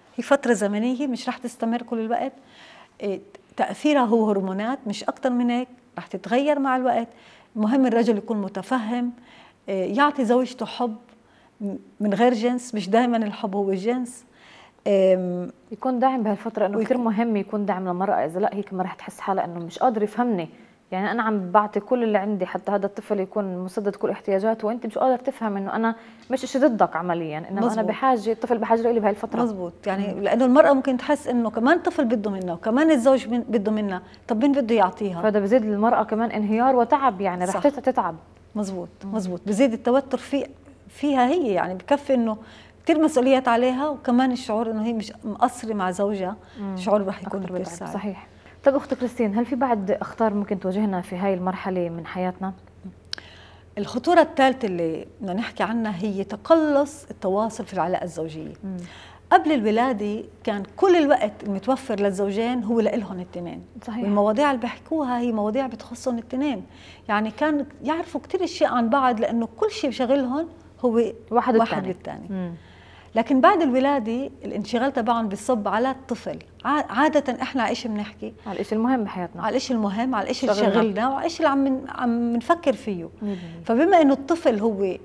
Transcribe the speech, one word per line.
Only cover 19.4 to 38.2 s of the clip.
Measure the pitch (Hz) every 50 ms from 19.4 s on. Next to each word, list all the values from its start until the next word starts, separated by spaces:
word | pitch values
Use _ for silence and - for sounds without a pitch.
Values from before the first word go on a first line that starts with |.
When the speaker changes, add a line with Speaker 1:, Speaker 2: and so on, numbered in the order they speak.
| -
Speaker 2:
إنه | 175 170 175
مش | 170 170 - -
قادر | 247 262 214 214
يفهمني، | 214 208 - 240 247 240 208 175 160 - - - - - _ _ _ _
يعني | 185 185 185 160
أنا | 208 233
عم | 214 220 214 202 185 175
بعطي | 185 208 214 208 - 202
كل | 208 - 254 247 233
اللي | 220 208 190
عندي | 196 214 208 180 180
حتى | - - 180 - 196
هذا | 202 202 190
الطفل | 196 - 220 - - 214 196
يكون | 190 190 - 214 196 190 180 180
مسدد | 185 185 - 226 202 208 196
كل | - - 233
احتياجاته، | 220 - - 208 196 190 208 220 226 226 214
وأنت | 208 240 233 -
مش | 220 - -
قادر | 262 262 247 247
تفهم | 254 269 - - 233 208 196
إنه | 196 196 196 -
أنا | 220 226 226 226 - - - - - - -
مش | 247 262 262
إشي | - - 254
ضدك | 277 302 226 190 180 - -
عمليا، | 160 175 180 165 170 165 156 151 156
إنما | 165 -
أنا | 190 202 226
Speaker 1:
مظبوط. | 233 220 220 214
Speaker 2:
بحاجة، | 214 214 - 262 262 254 220 196 226
الطفل | 220 220 - - 240 208
بحاجة | 214 202 226 226
لإلي | 233 233 240 226
بهاي | 208 202
الفترة. | 208 214 233 - 226 233
Speaker 1:
مظبوط، | 247 226 208 185 180 170 - - -
يعني | 208 190 196 202 202 -
Speaker 2:
مم. | 196
Speaker 1:
لأنه | 202 185 - 240 262
المرأة | 247 254 302 311 -
ممكن | 285 262 254 269 254
تحس | 240 - - 294 285 - 247
إنه | 247 240 233 208
كمان | 214 220 233 277 349
الطفل | 339 - 392 - 320 277
بده | 220 254 214 196 214
منها | 196 190 185 180 165
وكمان | - - 220 233 277 320 320
الزوج | 311 247 226 269 269 247 - 214
من-، | 240 240 226 -
بده | 214 226 190 214
منها، | 214 214 208 196 185 180 - - - - - -
طب | 226 214
مين | 277 285
بده | 269 285 240 214 233
يعطيها؟ | 214 190 190 220 - 214 196 175 170
Speaker 2:
فهذا | 208 214 202 214
بزيد | 196 196 240 262 214
للمرأة | 214 208 202 214 240 - -
كمان | 214 220 220 214 233 226
انهيار | - 214 214 202 220 226 247 269 262
وتعب، | 247 233 233 302 269 269 247 190 185
يعني | 196 185 180 180 180
رح | 180 -
Speaker 1:
صح. | 180
Speaker 2:
تت-، | 277 285 285 247
تتعب. | - 262 254 240 190 170 160 160